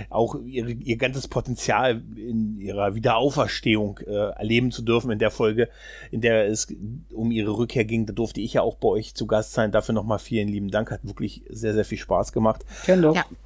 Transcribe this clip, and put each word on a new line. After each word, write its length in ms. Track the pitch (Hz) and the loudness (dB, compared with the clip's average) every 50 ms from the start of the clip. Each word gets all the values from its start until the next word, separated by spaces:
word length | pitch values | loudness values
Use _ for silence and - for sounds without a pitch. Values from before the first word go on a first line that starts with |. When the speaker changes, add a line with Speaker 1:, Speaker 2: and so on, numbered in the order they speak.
| 107 - | -10 -4
Speaker 1:
auch 260 | - 110 117 113 - 127 117 | 0 0 0 0 -2 -6 -10
ihre, 280 | 123 131 120 113 120 | -6 -6 -6 -4 -4
ihr 260 | 117 117 107 - 113 | -6 -6 -4 -2 0
ganzes 300 | 117 131 127 135 139 - | 0 0 -2 -2 -4 -8
Potenzial 760 | - - 127 - 131 120 - - - 107 107 127 127 113 120 - 110 110 | -4 -4 -4 -2 -2 -6 -4 0 2 2 4 4 2 0 -2 -6 -10 -14
in 440 | 110 107 123 113 113 110 107 107 98 | -12 -8 -4 -2 -2 -2 -2 -4 -6
ihrer 360 | 98 98 98 101 101 98 101 | -8 -6 -2 0 0 0 0
Wiederauferstehung, 1040 | 113 113 120 113 113 131 143 135 151 117 95 - - - 120 107 107 104 101 101 - | 0 2 2 4 4 2 2 2 2 0 0 -2 -2 2 2 2 2 2 -2 -4 -8
äh, 100 | - - | -8 -4
erleben 600 | 104 101 104 101 - - 98 110 117 120 127 123 | -2 -2 -2 -2 -2 -4 0 2 4 4 4 2
zu 100 | - - | 0 -2
dürfen 300 | 113 113 117 117 120 123 | 0 2 2 2 2 0
in 80 | 107 107 | 0 2
der 100 | 113 107 | 2 0
Folge, 400 | - - 117 107 107 113 113 - - - - - - - - - | 2 2 2 2 4 2 0 0 -2 -10 -20 -20 -18 -18 -14 -8
in 120 | - 113 | -4 0
der 260 | 117 117 113 110 104 | 2 4 4 4 4
es 200 | 101 110 - - - - - 95 107 123 143 - - - | 4 2 -2 -4 -6 -8 -10 -10 -10 -10 -12 -14 -12 -8
um 160 | 110 113 117 | -4 -2 0
ihre 260 | 117 113 104 107 104 | 0 0 0 0 0
Rückkehr 300 | 110 120 117 - 123 107 | 0 -2 0 0 0 0
ging. 220 | 107 113 113 110 | 2 0 0 0
Da 60 | 110 110 | -2 -2
durfte 280 | 117 113 - - - | -2 -4 -2 -2 -4
ich 120 | 104 - - | -4 0 0
ja 100 | 120 90 | 2 2
auch 120 | - - | 2 0
bei 120 | - - | 0 2
euch 260 | 113 117 110 110 - - | 2 2 2 -2 -4 -6
zu 140 | - 113 | -8 -2
Gast 260 | 104 110 110 107 - - | 2 2 2 0 0 0
sein. 180 | 127 110 104 | 0 0 2
Dafür 220 | 107 107 - - 113 | 2 0 2 2 0
nochmal 240 | 107 101 113 107 98 | 0 0 0 -2 -2
vielen 280 | - - 117 107 101 | -2 -2 -2 -2 0
lieben 240 | 104 101 101 101 95 | 0 -2 -2 -4 -2
Dank. 180 | 98 107 113 - | -2 -2 -2 -2
Hat 120 | 113 - - | -6 -8 -8
wirklich 400 | 101 - - 117 101 - - - | -10 -6 -6 -6 -6 -8 -12 -16
sehr, 260 | - - 110 113 110 107 | -16 -10 -4 -2 0 2
sehr 100 | 107 98 | 2 0
viel 140 | - - - | 0 -4 -8
Spaß 320 | - - 98 90 - - - | -2 0 0 2 2 0 0
gemacht. 320 | 117 110 110 - - - - - - - | 2 2 2 2 0 -6 -14 -16 -4 2
Speaker 2:
Kenn 180 | - 190 185 160 | 4 6 6 6
doch. 120 | 151 165 | 6 4
Speaker 3:
Ja. 80 | 180 - - - - - | 4 0 -2 -8 -16 -12